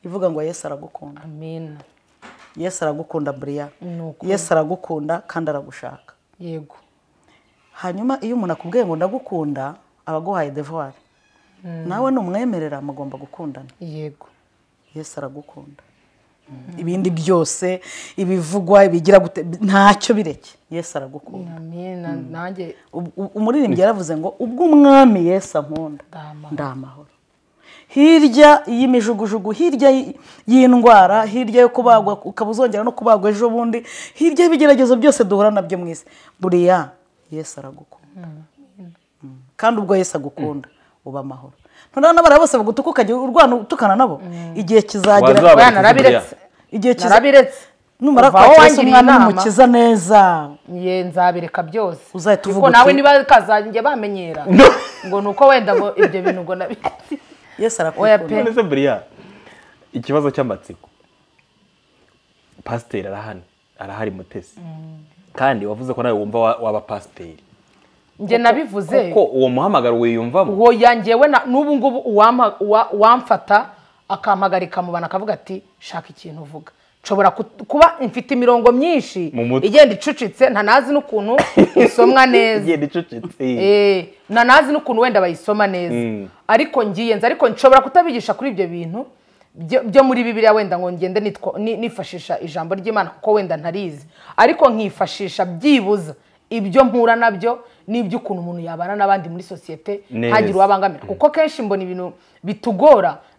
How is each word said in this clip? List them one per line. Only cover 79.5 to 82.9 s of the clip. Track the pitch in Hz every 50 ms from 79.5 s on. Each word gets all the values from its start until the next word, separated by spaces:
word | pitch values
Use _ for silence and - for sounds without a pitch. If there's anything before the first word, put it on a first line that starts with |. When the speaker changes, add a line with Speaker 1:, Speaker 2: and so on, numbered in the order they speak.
| 127 135 147 208
Speaker 2:
igenda | 208 294 294 247 208
icucitse, | - - 302 269 - 247 190 - - 262 262
ntanazi | 233 202 208 208 233 277 254 254
n'ukuntu | 294 285 277 - 220 214 202 214 247 - - - - -
Speaker 3:
<laughs> | 202 - - - 247
Speaker 2:
isomwa | - - - - 254 262 269 262
neza. | 254 247 240 233 226 220 208 -
Speaker 3:
Igenda | 160 165 147 147
icucitse. | 143